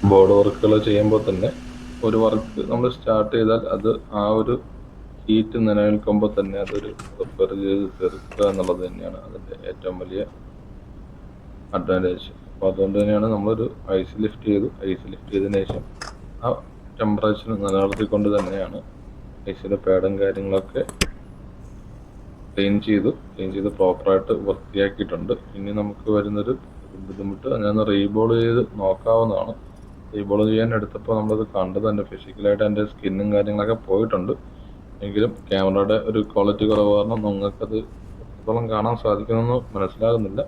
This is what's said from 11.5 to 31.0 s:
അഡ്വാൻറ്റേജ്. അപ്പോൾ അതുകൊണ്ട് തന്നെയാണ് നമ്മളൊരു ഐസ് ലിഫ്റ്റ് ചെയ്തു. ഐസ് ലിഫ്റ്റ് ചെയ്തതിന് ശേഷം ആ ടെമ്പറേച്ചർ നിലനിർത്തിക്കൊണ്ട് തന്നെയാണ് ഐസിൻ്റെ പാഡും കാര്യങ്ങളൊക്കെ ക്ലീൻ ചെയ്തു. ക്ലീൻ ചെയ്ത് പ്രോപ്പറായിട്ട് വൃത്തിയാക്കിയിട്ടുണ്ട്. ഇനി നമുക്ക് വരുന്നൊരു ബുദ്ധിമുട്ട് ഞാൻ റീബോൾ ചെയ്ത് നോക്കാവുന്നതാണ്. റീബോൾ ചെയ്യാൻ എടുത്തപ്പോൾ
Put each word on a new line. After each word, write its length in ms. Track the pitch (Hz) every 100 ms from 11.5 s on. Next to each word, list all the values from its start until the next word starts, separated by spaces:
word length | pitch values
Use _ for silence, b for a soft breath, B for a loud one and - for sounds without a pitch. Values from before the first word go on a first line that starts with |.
| - - 95
അഡ്വാൻറ്റേജ്. 520 | 87 92 92 87 - - -
അപ്പോൾ 160 | - 95
അതുകൊണ്ട് 260 | 95 98 101
തന്നെയാണ് 280 | 104 104 110
നമ്മളൊരു 320 | 107 101 110 113 - - 95
ഐസ് 180 | 92 104
ലിഫ്റ്റ് 220 | 107 - 110
ചെയ്തു. 180 | 101 98 - 98
ഐസ് 160 | 90 -
ലിഫ്റ്റ് 200 | 95 -
ചെയ്തതിന് 260 | 98 98 101
ശേഷം 180 | 95 - - - - - - -
ആ 100 | 120 - - - - -
ടെമ്പറേച്ചർ 500 | 110 104 107 104 117 107
നിലനിർത്തിക്കൊണ്ട് 680 | 98 98 98 101 104 104 101 104
തന്നെയാണ് 420 | 92 98 90 107 - - - - - - -
ഐസിൻ്റെ 280 | 92 98 101 -
പാഡും 280 | 92 95 98
കാര്യങ്ങളൊക്കെ 600 | 98 98 98 95 - 131 131 - - - - - - - - - - - - - - - -
ക്ലീൻ 200 | - 98 101 107
ചെയ്തു. 220 | 104 104 135 -
ക്ലീൻ 180 | - 95 98
ചെയ്ത് 140 | 101 -
പ്രോപ്പറായിട്ട് 560 | 92 87 - 95 95 113 98
വൃത്തിയാക്കിയിട്ടുണ്ട്. 840 | 95 - 101 98 - 98 85 85 120 - 98
ഇനി 140 | 98 104
നമുക്ക് 260 | 104 101 - 107
വരുന്നൊരു 380 | 104 104 107 135 - - - 95 95
ബുദ്ധിമുട്ട് 420 | 95 98 98 135 131
ഞാൻ 140 | 104 107 107
റീബോൾ 380 | 98 101 107 113 117
ചെയ്ത് 200 | 113 117 107 107
നോക്കാവുന്നതാണ്. 720 | 95 92 113 113 113 95 90 - - - - - -
റീബോൾ 260 | 107 101 101 107
ചെയ്യാൻ 220 | 110 113 113
എടുത്തപ്പോൾ 380 | 104 107